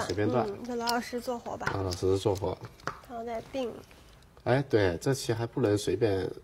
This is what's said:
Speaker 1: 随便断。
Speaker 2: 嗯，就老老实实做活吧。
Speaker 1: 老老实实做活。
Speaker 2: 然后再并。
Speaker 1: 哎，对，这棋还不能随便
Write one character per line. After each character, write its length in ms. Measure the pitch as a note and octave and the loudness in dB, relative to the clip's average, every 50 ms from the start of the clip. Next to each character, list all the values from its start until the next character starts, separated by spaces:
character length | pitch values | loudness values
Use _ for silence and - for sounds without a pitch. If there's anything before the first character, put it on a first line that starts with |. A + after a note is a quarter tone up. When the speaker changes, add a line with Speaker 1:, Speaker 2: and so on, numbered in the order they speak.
| - | 2
Speaker 1:
随 100 | - - | 0 0
便 140 | G#3 - - | 0 2 2
断。 180 | - - A3+ | 2 2 2
Speaker 2:
嗯， 160 | G#3 G3+ - B3 | 0 -4 -6 -8
就 120 | A#3+ B3 | -6 -6
老 100 | A#3 A#3 | -4 -2
老 140 | A#3+ A#3 B3 | 0 0 -2
实 100 | A#3 - | -2 -4
实 120 | B3 A#3+ | -6 -6
做 180 | A#3 B3+ A#3+ A#3 | -6 -6 -6 -6
活 180 | - - - | -6 -8 -8
吧。 140 | - - - - | -4 -4 -2 -2
Speaker 1:
老 80 | G2+ | 0
老 100 | F#2+ F#2 | -2 -2
实 60 | F2 - | -2 0
实 180 | G2 F#2 G2 G2 | 2 2 2 4
做 160 | - A2 F#2+ | 2 0 0
活。 200 | F#2+ G2+ F#2 F2+ - - - - - - - - - - - | 0 -2 -4 -4 -6 -10 -16 -18 -10 -10 -10 -10 -10 -14 -12
Speaker 2:
然 80 | A#3+ | -12
后 80 | A#3 A3+ | -10 -8
再 160 | A#3+ A#3 A3+ - - | -6 -8 -8 -8 -6
并。 220 | - C4+ B3+ A3 - - - - - - - - - - - - - - - | -4 -4 -4 -4 -6 -10 -16 -20 -20 -20 -20 -20 -20 -20 -20 -20 -20 -6 0
Speaker 1:
哎， 200 | A2 B2 C#3 C#3 - | 2 2 2 4 4
对， 260 | - G#2+ G2 F#2 E2 E2 | 4 4 6 4 2 2
这 100 | - C#3 | 0 0
棋 220 | C3 - - - A2+ | 0 0 0 -2 -2
还 140 | A2 A#2 | -2 -2
不 120 | - - C#3 | -4 0 2
能 160 | A#2 G#2 G#2 | 4 4 4
随 200 | G#2 - F#2+ F2+ | 2 2 0 2
便 340 | G2+ A#2 G#2 F#2+ F#2+ F#2 - - - | 2 4 2 4 2 0 -4 -6 -10